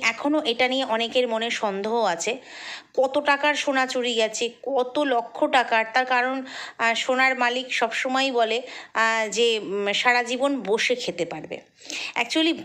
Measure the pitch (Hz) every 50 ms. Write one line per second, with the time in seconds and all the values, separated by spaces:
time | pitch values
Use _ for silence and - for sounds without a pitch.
0 | - 226 226 - - 294 302 311 - 233 233 233 254 247 262 269 269 247 220 226
1 | 233 226 226 254 247 240 226 220 226 233 226 - - 208 196 196 202 220 226 233
2 | 226 190 170 170 - 208 247 262 - - - - - - - - - _ _ -
3 | 262 262 269 294 285 294 285 277 294 294 294 269 - 302 269 262 262 254 254 262
4 | 240 247 240 226 220 214 214 - 240 226 233 - - 247 269 254 247 247 247 294
5 | 294 277 254 233 233 - - - 302 294 302 262 233 233 233 220 220 220 220 254
6 | 254 254 254 247 247 262 262 269 254 262 - - - - - - 226 233 226 226
7 | - - 254 254 262 262 262 247 247 240 240 254 254 254 - - 247 226 - -
8 | - 262 262 262 269 269 254 240 226 220 220 240 262 - - - - - _ 214
9 | 226 226 226 226 220 214 190 214 240 233 226 214 202 151 190 202 202 202 202 -
10 | - 254 240 247 240 226 254 240 262 285 285 262 196 190 214 220 - - 254 247
11 | - - 175 - 170 165 165 156 156 - - - - _ _ _ - - - -
12 | - - - - 240 233 - 320 320 330 311 - -